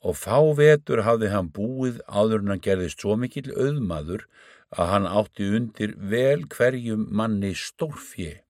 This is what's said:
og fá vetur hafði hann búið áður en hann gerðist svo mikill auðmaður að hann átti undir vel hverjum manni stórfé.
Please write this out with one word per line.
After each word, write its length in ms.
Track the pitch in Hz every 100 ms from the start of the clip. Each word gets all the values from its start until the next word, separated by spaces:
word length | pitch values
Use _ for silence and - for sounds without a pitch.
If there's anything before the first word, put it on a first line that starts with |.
og 160 | - 87
fá 220 | - 120 156 147
vetur 460 | 151 151 - 120 107
hafði 240 | 117 107 101
hann 160 | 90
búið 480 | 76 107 131 127 117 -
áður 340 | 104 110 110
en 140 | 101 95
hann 80 |
gerðist 400 | 101 95 90 -
svo 160 | 101 107
mikill 320 | 123 - 139
auðmaður 760 | - 131 147 107 80 76 101 - _ - - _
að 200 | - 85
hann 140 | 101 92
átti 420 | 98 107 - 101
undir 420 | 107 120 - 107 -
vel 480 | 98 113 131 143 71
hverjum 560 | - 123 131 117 110 107
manni 400 | 104 113 104 98 92
stórfé. 840 | - - 160 147 - - 85 73 _